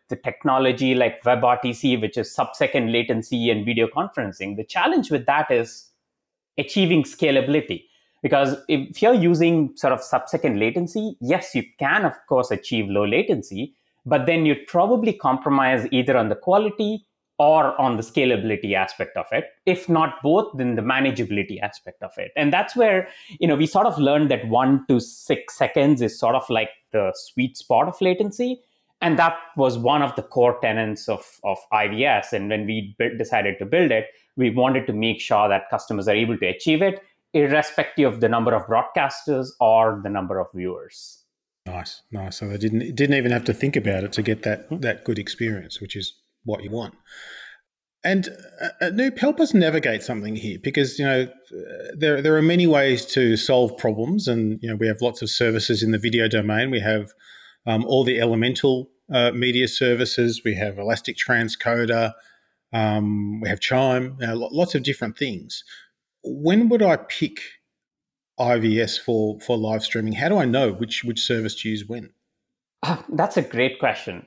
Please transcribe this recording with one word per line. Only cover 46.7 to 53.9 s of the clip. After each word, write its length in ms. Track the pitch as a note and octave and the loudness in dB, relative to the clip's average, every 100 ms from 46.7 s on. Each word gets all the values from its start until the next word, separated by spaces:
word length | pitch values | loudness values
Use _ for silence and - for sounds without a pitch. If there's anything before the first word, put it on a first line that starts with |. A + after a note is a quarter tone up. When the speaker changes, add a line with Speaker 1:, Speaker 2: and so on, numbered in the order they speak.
Speaker 2:
want. 240 | A2+ A2+ - _ - - - - - _ _ _ _ | -6 -8 -14 _ -20 -18 -18 -20 -20 _ _ _ _
And, 280 | F3 G3 F3+ - - - | 0 0 -2 -12 -20 -10
uh, 80 | - - | -10 -4
uh, 80 | F3 | -2
Noop, 280 | G3+ C4 - | 0 0 2
help 220 | C#4+ D4+ | 0 2
us 120 | D#4+ | 4
navigate 480 | G3+ D#3+ D#3 C3 G#2+ | 4 4 2 0 -2
something 360 | - A2 G#2 G#2+ | -4 -6 -6 -6
here, 200 | G#2 F#2 | -8 -6
because, 340 | - D3 C3+ - | -2 0 0 0
you 80 | C#3 | 0
know, 180 | C3 | 2
uh, 320 | B2+ - - F2 - - - | 0 -8 -18 -16 -14 -14 -12
there, 280 | D3 D#3 C#3+ | -2 0 2
there 140 | D3+ D#3 | 4 4
are 40 | |
many 240 | D#3+ F3 F3 | 6 4 6
ways 400 | D3 C3+ B2 - | 6 4 2 0
to 280 | C3+ A#2+ A2 | 2 4 2
solve 420 | - B2+ A#2 - | 4 4 4 0
problems, 480 | A2+ | -2